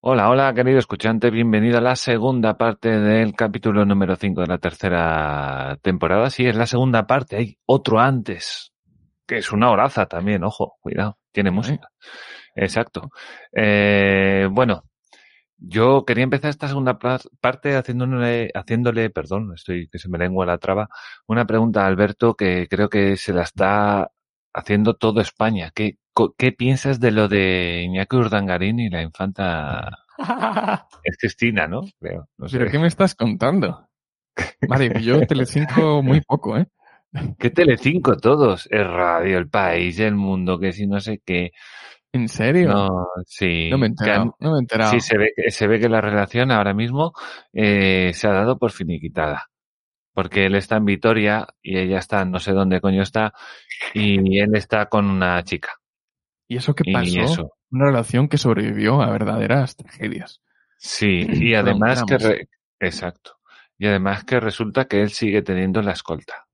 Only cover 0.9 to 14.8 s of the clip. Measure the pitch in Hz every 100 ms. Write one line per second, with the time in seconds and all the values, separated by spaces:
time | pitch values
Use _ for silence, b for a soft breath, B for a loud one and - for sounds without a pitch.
0.9 | 101 110 113 120 113 117 107 113 117 123
1.9 | 127 - 117 123 127 110 107 117 104 113
2.9 | 110 104 110 110 - 110 98 107 104 101
3.9 | 98 92 90 101 90 85 87 87 - 98
4.9 | 87 82 80 76 73 69 67 67 - 98
5.9 | 92 82 98 131 - 123 110 117 123 131
6.9 | 117 104 135 131 101 113 - - 139 -
7.9 | 110 131 131 107 87 - - - _ _
8.9 | _ _ _ - 117 - 104 123 101 117
9.9 | - 95 85 98 101 90 - - _ -
10.9 | - 104 - _ - 98 92 113 147 -
11.9 | _ B B B B B - 95 113 117
12.9 | 87 139 B B B B - 107 104 101
13.9 | 101 98 98 98 98 98 101 127 92